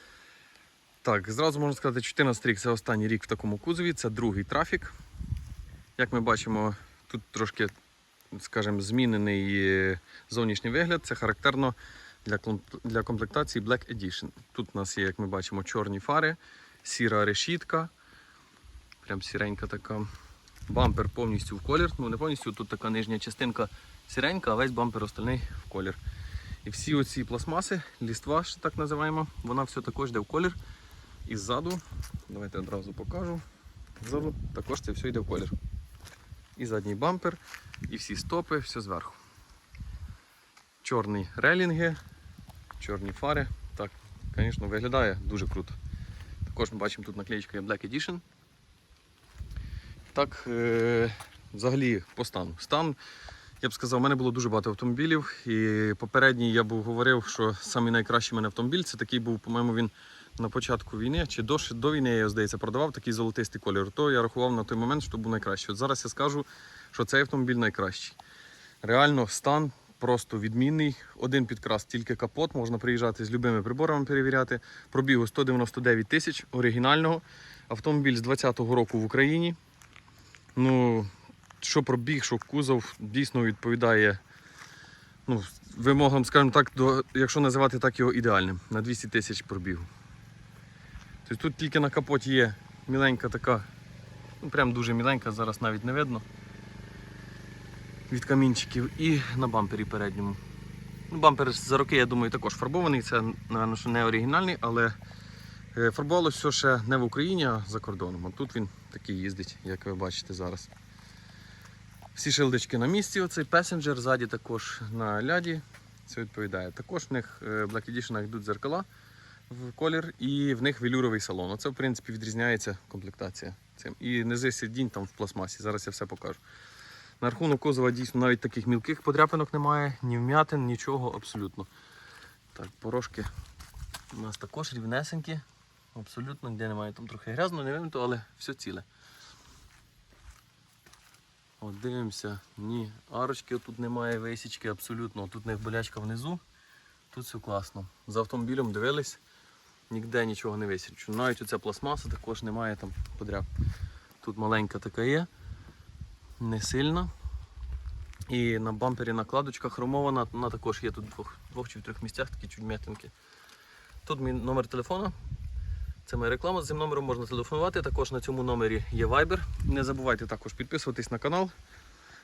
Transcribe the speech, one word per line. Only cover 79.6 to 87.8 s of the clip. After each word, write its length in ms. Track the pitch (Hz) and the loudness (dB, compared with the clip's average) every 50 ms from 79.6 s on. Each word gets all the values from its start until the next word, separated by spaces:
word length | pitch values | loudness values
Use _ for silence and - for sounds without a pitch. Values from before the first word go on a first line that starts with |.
| - - - - - - - - - - - - - - - - - - - | -10 -20 -20 -20 -20 -20 -20 -20 -20 -20 -20 -20 -20 -20 -20 -20 -20 -8 0
Ну, 500 | 123 127 131 131 127 123 120 113 110 104 98 - - - - - - - - - - | 4 6 6 8 8 6 6 4 4 0 -2 -6 -12 -20 -20 -20 -20 -20 -20 -18 -8
що 220 | - - - 156 135 | -4 2 2 2 4
пробіг, 420 | - 127 120 117 127 156 135 - | 4 2 2 2 0 0 0 0
що 140 | - 123 110 | 0 0 -2
кузов, 560 | - - - 147 143 131 135 120 107 - - - | -2 -2 -2 0 2 4 2 2 2 -2 -10 -12
дійсно 460 | 110 107 104 131 139 - - 127 117 | -10 -4 0 0 0 2 2 2 2
відповідає, 720 | 113 104 - - 120 120 120 120 113 113 107 104 104 98 98 - - - - - - - - - - - - - - - - - - - - - | 2 2 0 0 0 2 4 6 6 8 8 8 6 6 2 -2 -14 -20 -20 -20 -20 -20 -20 -20 -20 -20 -20 -20 -20 -20 -20 -20 -20 -20 -12 -2
ну, 180 | - 123 110 95 90 - - - - - | 0 0 0 0 -4 -12 -18 -20 -18 -8
вимогам, 480 | - 117 135 139 139 147 135 139 135 123 | 0 4 6 8 8 8 8 6 6 4
скажімо 260 | - - 147 139 131 | 6 8 8 8 8
так, 220 | - 147 135 - - | 8 6 6 6 4
до, 280 | 131 131 131 131 135 131 - - | 4 4 4 6 4 2 0 2
якщо 260 | 131 135 120 - 156 | 2 2 4 4 4
називати 380 | 143 135 123 135 135 131 127 | 4 4 6 6 6 6 4
так 200 | 123 | 4